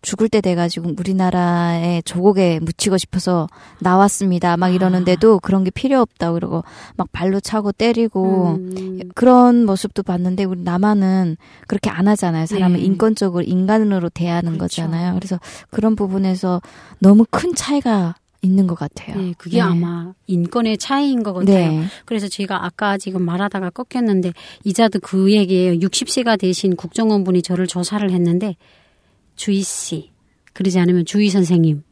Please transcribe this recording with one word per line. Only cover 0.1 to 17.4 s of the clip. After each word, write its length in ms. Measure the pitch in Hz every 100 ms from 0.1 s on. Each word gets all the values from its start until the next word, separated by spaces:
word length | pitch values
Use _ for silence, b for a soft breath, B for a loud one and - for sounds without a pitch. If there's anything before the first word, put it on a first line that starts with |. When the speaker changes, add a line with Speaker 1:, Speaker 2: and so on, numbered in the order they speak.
| 196 220
Speaker 1:
때 100 | 214
돼가지고 540 | 196 175 170 170 170 160
"우리나라의 1040 | 180 190 185 180 175 175 170 170 170 170
조국에 560 | - 175 190 196 180 160
묻히고 340 | 165 - 208 190
싶어서 480 | - 190 185 175 160 B B B
나왔습니다." 760 | 185 185 202 - 196 175 175
막 120 | 170 180
Speaker 2:
아. 20 |
Speaker 1:
이러는데도 680 | 180 180 185 180 180 220 202
그런 240 | - 190
게 80 | 185
필요 280 | - 262 269
없다고 360 | 226 _ 170
그러고 280 | 170 180 165 - B B
막 160 | - 175
발로 280 | - 185 196
차고 320 | - 220 202
때리고 800 | - 226 226 226 190 185 190 175 190
Speaker 2:
음. 400 | 185 185 190 185 180
Speaker 1:
그런 500 | - 247 247 247 240
모습도 380 | 220 190 202 -
봤는데 400 | 196 175 180 185
우리 180 | 196 180
남한은 760 | 175 180 208 214 190 190 175 160 B B -
그렇게 220 | - -
안 180 | 160 196
하잖아요. 380 | 214 180 165
사람을 320 | 160 202 185 180
Speaker 2:
네. 80 |
Speaker 1:
인권적으로 580 | 185 185 220 220 196 175
인간으로 680 | - 185 190 220 214 190 170
대하는 500 | - 170 170 170 165
Speaker 2:
그렇죠. 240 | 175 -
Speaker 1:
거잖아요. 320 | 165 170 180
그래서 240 | 185 190 180 B B B
그런 240 | - 220
부분에서 680 | 208 196 190 190 185 185 180 B B B B
너무 260 | 190 208 226
큰 240 | -